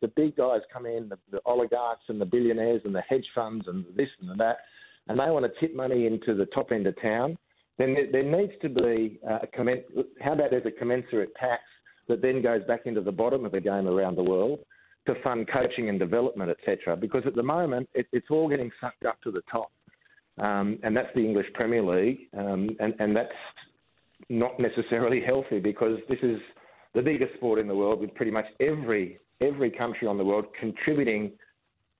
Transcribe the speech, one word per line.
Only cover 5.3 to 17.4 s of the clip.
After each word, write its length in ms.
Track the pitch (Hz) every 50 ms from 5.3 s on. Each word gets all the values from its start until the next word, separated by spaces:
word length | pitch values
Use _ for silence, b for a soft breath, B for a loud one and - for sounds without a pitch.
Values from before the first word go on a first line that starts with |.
| 165 143 127 117 - -
tip 160 | 160 160 -
money 320 | 131 131 131 127 123 117 113
into 260 | 113 110 - 123 110
the 120 | 98 98 -
top 240 | - 135 135 -
end 160 | 120 110 98 95
of 120 | 92 -
town, 360 | - 110 107 117 123 147 170 - _ _ _ _ _ _ _ -
then 160 | 131 131 135
there, 120 | 147 139 131
there 120 | 131 131 135
needs 300 | 143 156 180 208 202 - -
to 80 | - 156
be, 500 | 127 120 120 120 117 113 113 107 104 - - 113
uh, 100 | 110 113
a 60 | - -
commen-, 360 | - 131 120 120 123 - - - - - 139 - - -
how 100 | - 139 151
about 180 | 147 147 127
there's 140 | 127 127 107
a 60 | 113
commensurate 640 | 110 - 123 120 123 127 120 - 123 110 98 - -
tax 280 | - 127 123 120 - - - - _ b b b b b -
that 140 | 117 98
then 200 | 127 131 127 131
goes 220 | 117 117 117 113 -
back 160 | - 120 113 -
into 160 | 123 113 107
the 100 | 92 101
bottom 340 | 95 87 113 120 135 135 120
of 60 | 101
the 100 | 98 95
game 260 | 85 101 98 98 95 92
around 280 | 90 95 95 92 90 90
the 60 | 90
world 360 | 92 92 92 101 127 147 147 - b b b b b b b _
to 100 | - 120 123 -
fund 240 | 135 123 117 110 -
coaching 380 | - 131 127 123 - - 117 107
and 100 | 101 92
development, 500 | 92 85 92 120 123 131 - - 95 85
et 80 | 82 - -
cetera. 300 | - 98 - - 90 85 87
Because 260 | 110 104 - 131 117
at 100 | 131 110
the 80 | 117